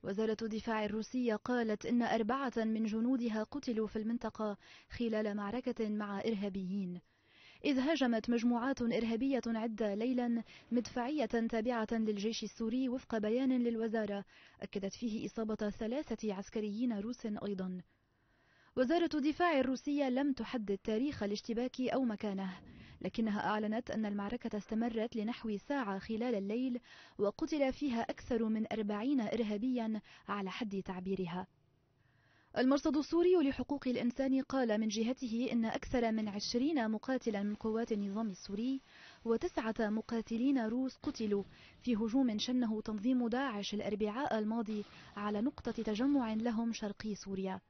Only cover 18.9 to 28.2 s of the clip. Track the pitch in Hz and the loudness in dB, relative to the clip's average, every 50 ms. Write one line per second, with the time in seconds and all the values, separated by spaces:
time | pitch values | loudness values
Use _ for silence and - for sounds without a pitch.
18.9 | 320 349 339 320 - 302 262 302 285 - 349 349 320 269 262 269 262 247 - 294 | 6 4 4 2 2 2 0 0 2 4 4 4 6 4 4 2 0 -2 -2 -2
19.9 | 285 285 285 262 247 254 285 294 262 - 226 - - 254 214 196 202 190 _ - | 0 2 2 2 2 2 2 2 0 0 -2 -4 -4 -4 -2 -2 -2 -2 _ 0
20.9 | 214 220 262 302 277 - 214 202 202 214 - - 226 214 247 254 - - 254 247 | 0 2 0 0 -2 -2 -2 -2 -2 -4 -2 -4 -2 -2 -2 -2 -2 -2 -2 0
21.9 | - 262 269 240 214 196 - 208 196 190 196 190 185 - - - - - - - | 2 2 2 2 0 -2 -4 -4 -2 -2 -4 -6 -8 -10 -16 -18 -18 -18 -20 -20
22.9 | - - - 185 - - 226 220 202 208 - - 214 214 220 214 220 226 - - | -16 -6 -6 -6 -2 0 0 0 0 0 0 0 0 0 0 0 -2 -2 -2 -2
23.9 | - 220 214 208 208 208 202 202 240 240 - 233 - 214 196 - 226 220 233 240 | -2 -2 -2 -2 -2 -2 -4 -4 -4 -4 -6 -4 -4 -4 -4 -2 -2 0 0 0
24.9 | 226 226 214 240 - 233 208 220 240 - - 226 208 196 - - 285 285 247 196 | 0 0 -2 -2 -2 -4 -4 -4 -4 -4 -4 -4 -4 -4 -2 -2 -2 -2 0 -2
25.9 | 196 190 - - 226 214 233 254 240 202 196 196 214 240 254 262 247 240 - - | -2 -4 -4 -4 -4 -2 0 0 0 0 0 -2 -2 0 0 -2 -2 -4 -6 -12
26.9 | - - - - - - 202 202 - - 320 302 320 302 277 262 262 - 294 285 | -20 -20 -20 -20 -2 2 2 2 2 0 -2 -2 2 2 2 2 2 0 -2 0
27.9 | 233 226 - - - - | 0 0 0 -2 -4 -8